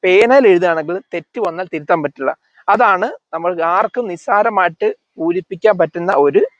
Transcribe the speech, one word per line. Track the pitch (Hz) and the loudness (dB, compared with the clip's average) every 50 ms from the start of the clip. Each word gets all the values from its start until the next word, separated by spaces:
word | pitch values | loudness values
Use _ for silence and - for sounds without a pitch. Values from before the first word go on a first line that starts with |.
| - | 2
പേനയിൽ | 185 185 196 226 233 254 277 269 214 | 4 4 4 4 6 4 4 6 6
എഴുതുകയാണെങ്കിൽ | 185 175 180 180 165 160 151 151 175 190 - _ - | 4 4 2 0 -2 -2 -4 -6 -8 -10 -10 _ -12
തെറ്റ് | 170 165 _ _ 254 220 | -12 -12 _ _ -6 -6
വന്നാൽ | 180 160 170 190 180 - | -6 -6 -6 -10 -8 -10
തിരുത്താൻ | 160 147 - 180 170 147 | -10 -2 -2 -2 -2 -2
പറ്റില്ല. | 143 _ - 135 131 127 _ _ _ _ _ _ - 202 | -6 _ -4 -6 -6 -6 _ _ _ _ _ _ 0 2
അതാണ് | 214 247 214 190 180 196 262 - - _ _ - | 4 4 2 2 0 -2 -4 -6 -10 _ _ -10
നമ്മൾ | 160 170 175 185 170 160 165 175 | -6 -4 -4 -4 -2 -2 -2 0
ആർക്കും | 190 220 208 _ 247 240 202 | 0 -2 -2 _ -6 -8 -8
നിസ്സാരമായിട്ട് | 175 165 - - 196 208 208 233 214 196 185 175 160 _ - 220 - _ _ _ _ - | -8 -10 -4 -2 0 0 0 0 0 0 0 0 -2 _ -4 -4 -4 _ _ _ _ -6
പൂരിപ്പിക്കാൻ | 160 170 175 185 180 _ 196 170 - 214 202 175 | -4 -4 -4 -4 -6 _ -16 0 0 0 2 2
പറ്റുന്ന | 160 156 _ 175 170 185 196 139 143 | 0 -2 _ -6 -4 -2 0 2 2
ഒരു | 143 143 196 285 539 _ _ | 2 2 0 0 0 _ _